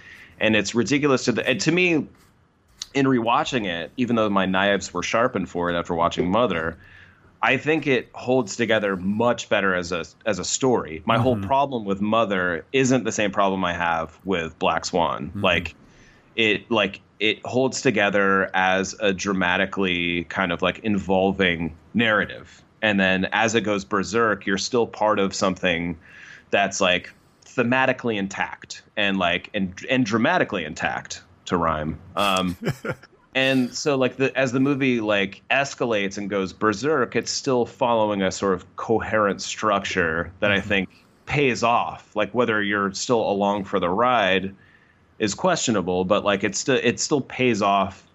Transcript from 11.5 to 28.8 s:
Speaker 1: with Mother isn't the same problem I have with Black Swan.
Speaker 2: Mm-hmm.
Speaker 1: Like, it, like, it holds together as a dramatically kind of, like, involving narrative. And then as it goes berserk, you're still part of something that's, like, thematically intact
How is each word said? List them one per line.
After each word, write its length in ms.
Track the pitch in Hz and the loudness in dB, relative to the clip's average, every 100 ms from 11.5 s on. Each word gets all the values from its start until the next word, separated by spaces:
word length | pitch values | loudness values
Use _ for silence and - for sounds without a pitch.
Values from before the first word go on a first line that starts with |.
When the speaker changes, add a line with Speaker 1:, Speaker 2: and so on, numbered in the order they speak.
| 135 139 123 101 | 0 0 -2 -4
Speaker 1:
with 160 | 98 | -2
Mother 640 | 107 113 117 95 90 82 - | 0 2 2 0 0 -4 -2
isn't 320 | 135 131 131 | 0 2 2
the 80 | 107 | 0
same 200 | 107 104 | -2 -2
problem 340 | 104 98 95 90 | 0 0 0 -2
I 80 | |
have 420 | 87 85 82 80 - 95 | -2 -2 -2 -4 -8 -4
with 340 | 90 80 - | -2 -4 -2
Black 260 | 92 82 - | -2 -2 -2
Swan. 440 | 90 78 58 76 | 0 0 -2 -8
Speaker 2:
Mm-hmm. 120 | 101 | -2
Speaker 1:
Like, 320 | 98 87 82 - - - - - _ - | 0 0 -2 -10 -20 -20 -20 -20 _ 0
it, 340 | 110 95 - | 0 0 0
like, 320 | 113 98 - _ - | 0 0 -4 _ -2
it 240 | 107 98 | -2 -2
holds 380 | - 123 131 - | -2 0 0 0
together 680 | 135 104 101 101 98 98 95 | 0 2 2 2 2 2 2
as 420 | 92 92 95 98 - | 0 2 2 -2 -2
a 140 | 104 | -2
dramatically 1120 | 92 98 92 90 92 95 98 95 87 87 87 85 | 0 -2 0 0 0 0 -2 -2 0 -2 -2 -4
kind 260 | - 92 | -2 -2
of, 100 | 85 | 0
like, 160 | 90 - | -2 -2
involving 960 | 110 98 85 95 95 95 92 82 82 - - 107 | -2 -2 0 2 2 2 0 0 -4 -8 -6 0
narrative. 640 | 117 104 85 62 69 - _ _ | 2 2 -2 -8 -18 -20 _ _
And 160 | 110 98 | 0 4
then 280 | 95 95 95 | 4 2 0
as 240 | 104 113 113 | 0 2 2
it 60 | |
goes 220 | 104 101 98 | 0 -2 0
berserk, 600 | 101 85 113 113 95 - | -2 0 0 0 0 -2
you're 140 | 98 | -2
still 260 | - 120 110 | 0 0 0
part 320 | - 107 104 | 0 0 2
of 160 | 98 | 0
something 640 | - 98 92 92 85 87 82 - - - - - | 0 -2 0 -2 0 -4 -8 -14 -20 -20 -20 -2
that's, 280 | 104 98 - | 0 0 0
like, 320 | 92 90 - - _ _ - | 0 0 -4 -16 _ _ -6
thematically 720 | - 117 131 131 127 120 104 | -2 0 2 2 0 -4 -2
intact 680 | 98 95 85 - - - | -4 -4 -8 -8 -16 -20